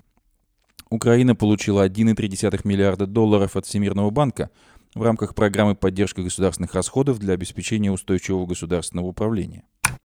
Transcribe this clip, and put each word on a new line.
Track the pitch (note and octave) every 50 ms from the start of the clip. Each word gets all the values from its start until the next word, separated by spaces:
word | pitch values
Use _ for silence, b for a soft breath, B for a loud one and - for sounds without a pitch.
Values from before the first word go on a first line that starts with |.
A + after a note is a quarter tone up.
| - _ _ _ _ _ _ _ _ _ _ _ _ _ _ _ - -
Украина | A2+ A2 - B2 A#2 B2 B2+ B2+ A2+
получила | - A2 G#2+ G#2+ G2 - A2 G2+ G2+
один | G2 F#2+ F#2 G#2+ A2+ A2+
и | A2
три | - G#2+
десятых | G2+ G2 - - G2+ F#2+ F#2+ -
миллиарда | G2+ G2 G2 G2 G2 F#2 F#2 G2+
долларов | F#2+ G#2 A2+ A2 G#2+ G#2+ G2+ G2 F#2 -
от | G2 -
Всемирного | - - G2+ G2+ G2+ G2 G2 G#2 G#2
банка | G#2+ C#3+ D3 C3 - - - - b b b b b b b b -
в | - A#2
рамках | A#2 A2 - G#2+ - -
программы | - A2 G#2 G2 - G#2+ G#2 G2
поддержки | - - F#2+ F#2 F#2+ G2+ - - F#2+
государственных | F2+ F2+ - - F#2+ F#2 E2+ - F2+ F2 -
расходов | F#2 F2 - - C3 C#3 C#3 B2+ G#2+
для | G#2 F#2+ F#2
обеспечения | F2+ G#2 - - - F2+ - A2 G#2+ G#2 G2
устойчивого | F#2+ F#2 - - F#2+ F2+ - - F#2+ F#2 F#2
государственного | F2 F2+ - F2 E2+ F2+ E2+ D#2+ - - F2 F2
управления. | F2+ F2+ - G#2+ A2 A2+ G2 E2+ - E2 - - _ _ _ - - - - _